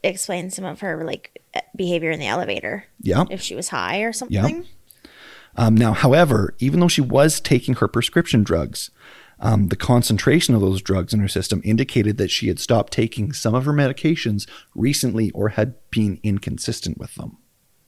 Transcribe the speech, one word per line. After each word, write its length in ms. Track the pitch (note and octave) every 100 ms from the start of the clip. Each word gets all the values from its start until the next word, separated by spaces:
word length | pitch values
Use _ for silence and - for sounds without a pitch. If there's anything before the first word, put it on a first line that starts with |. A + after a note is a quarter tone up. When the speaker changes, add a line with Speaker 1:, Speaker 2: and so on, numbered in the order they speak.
Speaker 1:
explain 460 | G3+ F#3+ - F3+ F3+
some 160 | F#3+ F#3
of 140 | F3+
her, 240 | G3 D#3+ D#3+
like, 360 | - - - _ -
e-, 40 | - -
behavior 340 | F3+ F3 D#3+
in 80 | D#3+
the 80 | A#2+
elevator. 580 | B2+ - G2+ - G3+ - _
Speaker 2:
Yeah. 240 | - F#2+ F3+
Speaker 1:
If 120 | F#3+
she 120 | - A2
was 140 | F3
high 320 | C3 F2+ F3
or 60 | A3+
Speaker 2:
Yeah. 40 |
Speaker 1:
something. 540 | A3+ B3 F3+ G3+ E4 F4+ - _ _ _ - - - - -
Speaker 2:
Um, 200 | A2+ A2
now, 180 | A#2
however, 640 | G2+ B2+ D3 E3+ G#2+ G2 -
even 200 | B2+ D#3+
though 80 | F3
she 140 | -
was 380 | B2+ C3+ D#3 D3+
taking 360 | - B2+ - B2
her 120 | A2
prescription 560 | A#2+ - - E3+ B2
drugs, 460 | G2+ E2 B1+ - - _ - - - _
um, 280 | A2 G#2+ F#2+
the 80 | G#2
concentration 800 | - A#2+ - G#2+ - D3+ - A#2
of 60 |
those 200 | F#2+ F#2+
drugs 320 | - F#2+ E2+
in 60 | G#2+
her 80 | G2
system 340 | - F#2+ F#2+
indicated 540 | G#2 A2+ C3+ B2+ G#2 G#2
that 140 | G2
she 160 | - F#2
had 120 | F2+
stopped 320 | - A#2 G2+
taking 380 | - A2+ - G#2
some 200 | C3+ A2+
of 120 | A#2 C3+
her 80 |
medications 760 | D3 C#3 A#2 D#3 D#3+ A#2 G#2 - - - -
recently 540 | C3+ C#3+ B2+ A2 G#2+
or 180 | - G#2
had 260 | G#2 A2 - -
been 280 | - G#2+ F2
inconsistent 760 | G#2+ G2 - - - A#2 - -
with 160 | - -
them. 220 | - - _ _ _ _